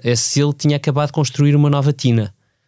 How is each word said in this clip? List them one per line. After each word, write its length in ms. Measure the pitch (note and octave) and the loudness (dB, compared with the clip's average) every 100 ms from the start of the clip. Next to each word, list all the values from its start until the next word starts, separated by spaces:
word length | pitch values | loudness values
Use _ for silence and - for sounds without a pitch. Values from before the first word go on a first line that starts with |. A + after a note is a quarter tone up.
é 100 | A#2+ A#2+ | -2 -2
se 260 | - C#3+ | 0 0
ele 120 | D3 | 0
tinha 220 | C#3+ D3+ C#3+ | 0 0 0
acabado 320 | D3+ C#3 D3 | 0 -2 -2
de 60 | |
construir 420 | - C#3+ - D3 D3 | -2 -2 0 2 4
uma 140 | D3 | 2
nova 240 | C#3+ C#3 | 2 0
tina. 400 | C#3+ B2+ A#2 G2+ - _ _ | 0 0 0 -2 -8 _ _